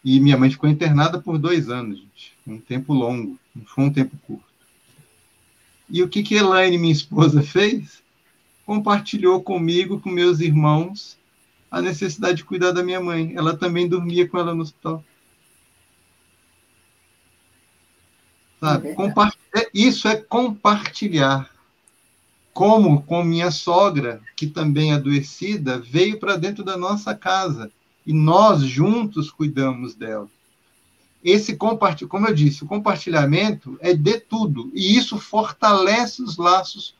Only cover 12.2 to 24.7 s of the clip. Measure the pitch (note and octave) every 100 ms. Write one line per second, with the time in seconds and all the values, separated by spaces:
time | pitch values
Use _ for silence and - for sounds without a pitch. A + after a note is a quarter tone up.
12.2 | F#3 E3+ - F3+ F3+ F3+ F3+ F#3 F3 E3+
13.2 | E3 F3 D#3+ D#3+ F3+ F3 F3 F3+ E3+ F3
14.2 | F3+ F3+ E3+ E3 D#3 _ D#3+ D#3+ _ _
15.2 | _ _ _ _ _ _ _ _ _ _
16.2 | _ _ _ _ _ _ _ _ _ _
17.2 | _ _ _ _ _ _ _ _ _ _
18.2 | _ _ _ _ D#3 C#3+ C#3+ E3+ G3+ G#3
19.2 | G#3 - _ G#3+ A#3 G3+ B3 - A3 G#3+
20.2 | - A#3 B3 G#3 G#3 G#3 - - G#3 D#3+
21.2 | C3+ C3+ C3 _ _ _ _ _ _ _
22.2 | _ _ _ - G3+ A3 F#3 C#3+ - E3+
23.2 | E3+ E3 F3 D#3 - F3 G3+ D3 B2 A2+
24.2 | - - D3+ E3+ D3+